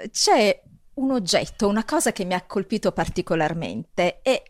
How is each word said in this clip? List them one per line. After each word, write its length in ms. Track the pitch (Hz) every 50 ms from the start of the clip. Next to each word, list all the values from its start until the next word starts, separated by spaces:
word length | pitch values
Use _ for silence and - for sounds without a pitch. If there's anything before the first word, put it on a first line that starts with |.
| - 220
c'è 500 | - - - 415 381 269 214 202 - - - - - - _ - -
un 160 | 285 262 269
oggetto, 580 | 262 247 185 165 190 151 - - - - 220 202
una 160 | 202 220 220
cosa 260 | - 302 330 330 240
che 140 | - - 190
mi 100 | 180 180
ha 80 | 180 -
colpito 500 | - - 190 190 - 226 202 - 190 -
particolarmente, 1300 | - 170 165 - 180 175 - 180 165 156 156 165 165 160 87 90 110 - - - - 175 180 - - -
è 200 | 262 254 - - -